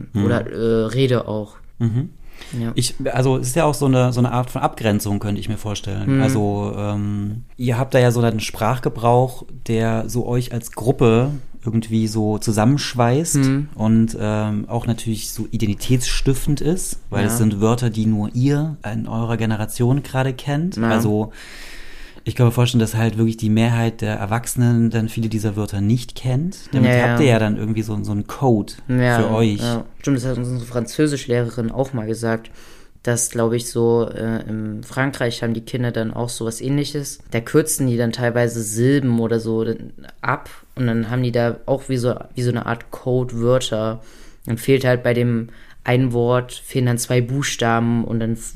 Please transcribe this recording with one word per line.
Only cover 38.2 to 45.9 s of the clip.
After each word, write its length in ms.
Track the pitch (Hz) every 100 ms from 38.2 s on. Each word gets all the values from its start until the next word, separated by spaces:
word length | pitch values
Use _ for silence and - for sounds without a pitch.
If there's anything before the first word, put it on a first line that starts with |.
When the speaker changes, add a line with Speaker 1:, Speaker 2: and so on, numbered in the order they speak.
| 120 120 120 117
Speaker 2:
Silben 560 | 107 107 127 139 127 117
oder 220 | 113 113
so 240 | 113 113 113 113 113 - 71 -
ab 280 | 127 127 - - - -
und 120 | 120
dann 220 | 113 110
haben 120 | 127
die 120 | 127
da 240 | 120 117 - -
auch 240 | 135 -
wie 80 | 127
so, 180 | 120 107 - -
wie 80 |
so 60 | 123
eine 140 | 117 -
Art 260 | 120 -
Codewörter. 1120 | - 131 127 123 117 120 127 127 110 110 110 - - - - -
Dann 120 | 117
fehlt 280 | - 135 127
halt 180 | 123
bei 100 | 120
dem 360 | 120 120 117 117 - - -
ein 300 | -